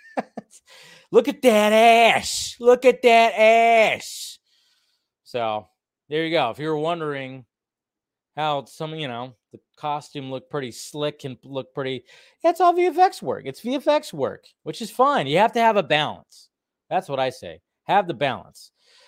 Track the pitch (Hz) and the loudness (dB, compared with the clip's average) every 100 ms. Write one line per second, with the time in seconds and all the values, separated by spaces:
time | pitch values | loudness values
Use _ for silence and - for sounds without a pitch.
0 | - - - - - _ _ - - - | -14 -10 -10 -12 -20 _ _ -20 -20 -20
1 | _ 208 - - 254 214 214 220 233 226 | _ 2 2 2 2 4 4 6 6 6
2 | 226 143 - - - - 240 247 254 247 | 6 2 -2 -8 -10 -2 2 4 4 4
3 | 240 233 226 196 220 226 233 226 202 120 | 6 6 4 4 4 6 6 4 2 0
4 | - - - - _ _ _ _ _ _ | -8 -14 -16 -18 _ _ _ _ _ _
5 | _ _ _ 123 113 107 101 _ _ _ | _ _ _ -6 -4 -6 -10 _ _ _
6 | - 151 160 165 123 110 156 151 160 175 | -10 -6 -2 -2 -2 -4 -6 -4 -4 -6
7 | 151 139 131 131 123 _ _ _ _ _ | -6 -8 -12 -16 -20 _ _ _ _ _
8 | _ _ _ - 156 143 117 - 160 160 | _ _ _ -8 -4 -4 -8 -12 -12 -10
9 | 143 117 127 117 _ 113 _ _ 151 147 | -10 -10 -14 -18 _ -20 _ _ -8 -8
10 | - 147 131 131 - 151 127 110 - 151 | -10 -14 -10 -12 -10 -8 -8 -12 -16 -8
11 | 147 147 139 120 131 135 127 - 131 127 | -8 -8 -12 -16 -14 -12 -10 -8 -8 -8
12 | - _ _ _ 330 349 349 349 359 302 | -12 _ _ _ -2 2 2 2 0 2
13 | 370 - 151 104 113 135 226 269 311 294 | 0 0 -8 -8 -10 -12 -8 -6 -2 -2
14 | 302 156 120 - _ _ 151 - 214 - | -4 -6 -6 -6 _ _ -14 -12 -6 0
15 | 269 269 139 156 220 233 226 208 165 151 | 2 2 0 2 2 2 0 2 0 0
16 | 139 90 _ - _ _ _ _ - 175 | -2 -8 _ -20 _ _ _ _ -8 -6
17 | 185 135 131 - 92 80 _ _ - 190 | -4 -4 -4 -6 -14 -18 _ _ -2 -2
18 | 180 117 139 107 - - - _ _ _ | -2 -4 -4 -6 -12 -20 -20 _ _ _